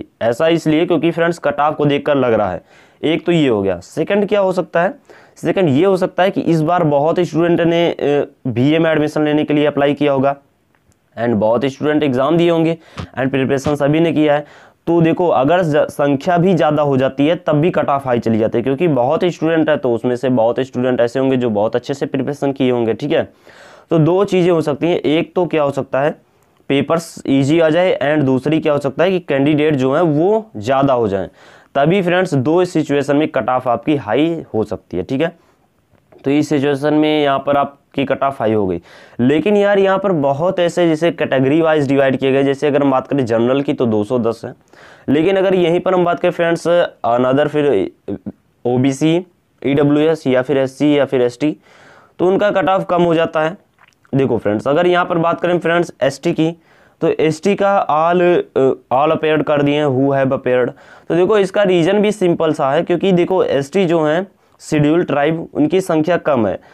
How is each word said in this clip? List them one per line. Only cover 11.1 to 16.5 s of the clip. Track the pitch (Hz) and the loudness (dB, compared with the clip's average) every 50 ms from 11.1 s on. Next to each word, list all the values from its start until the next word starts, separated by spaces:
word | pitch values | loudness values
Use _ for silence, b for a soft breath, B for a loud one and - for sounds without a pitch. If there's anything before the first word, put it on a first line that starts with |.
| _ | _
and | 110 113 120 117 | -6 -2 -2 0
बहुत | 104 104 107 117 123 120 | 0 2 2 0 0 0
स्टूडेंट | 135 135 - 131 147 151 151 156 | -2 -4 -4 -2 0 0 0 0
एग्जाम | 147 127 123 131 143 160 | 0 0 0 0 2 2
दिए | 170 170 170 | 2 2 2
होंगे | 170 165 165 160 165 165 B B B B | 2 2 0 -2 -2 -4 B B B B
and | B B B - 127 135 | B B B -6 -4 -2
प्रिपरेशन | 135 135 131 120 135 135 135 151 147 | -2 -2 0 0 -2 -2 -2 -2 -2
सभी | 139 143 139 147 160 | -2 0 0 2 2
ने | 170 165 143 | 2 0 2
किया | 139 151 151 143 | 2 2 2 2
है। | 147 147 - - - - - _ _ _ | 0 -2 -6 -14 -20 -20 -20 _ _ _
तो | - 170 170 | -2 0 2
देखो | 165 165 160 - 180 165 | 2 2 2 0 0 0
अगर | - - 131 143 165 180 190 | 2 2 2 2 2 0 0
ज-, | 160 143 151 139 - | 0 0 0 0 -2
संख्या | - - 147 143 143 135 - 190 175 175 | -2 -2 -2 0 0 -2 0 0 0 2
भी | 165 190 | 2 2